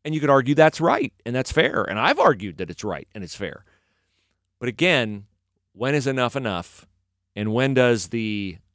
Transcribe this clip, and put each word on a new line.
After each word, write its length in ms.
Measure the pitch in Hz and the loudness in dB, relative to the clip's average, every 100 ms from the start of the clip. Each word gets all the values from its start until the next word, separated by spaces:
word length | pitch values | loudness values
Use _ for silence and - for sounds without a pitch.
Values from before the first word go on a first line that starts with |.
And 100 | 151 | -6
you 60 | 156 | -2
could 100 | 143 | 4
argue 240 | 135 127 | 4 4
that's 260 | 147 156 - | 6 6 4
right 320 | 165 - 127 _ 117 | 0 2 -2 _ -6
and 80 | |
that's 180 | 127 - | -4 -2
fair. 300 | 156 123 - | 0 0 0
And 160 | - 104 | -4 0
I've 200 | 147 302 | 0 4
argued 400 | 175 104 101 78 | 2 2 -4 -8
that 120 | 87 | -10
it's 140 | 85 | -8
right 240 | 107 73 - | -6 -6 -10
and 100 | 107 | -14
it's 100 | 90 | -12
fair. 300 | - 90 - _ _ _ _ _ _ _ _ _ - | -10 -10 -10 _ _ _ _ _ _ _ _ _ -10
But 120 | 123 | -6
again, 560 | 107 175 147 110 104 101 _ _ _ _ | -2 2 2 0 -6 -14 _ _ _ _
when 220 | - 127 | -6 -2
is 120 | 147 127 | 0 0
enough 280 | 131 120 | -2 -2
enough? 520 | 139 117 90 - - - _ _ _ _ | -2 -4 -6 -8 -16 -20 _ _ _ _
And 180 | 101 110 | -6 -2
when 220 | 113 135 | 0 2
does 340 | 127 123 113 - | 4 4 2 -2
the, 480 | 117 110 104 95 87 _ | -6 -4 -4 -6 -10 _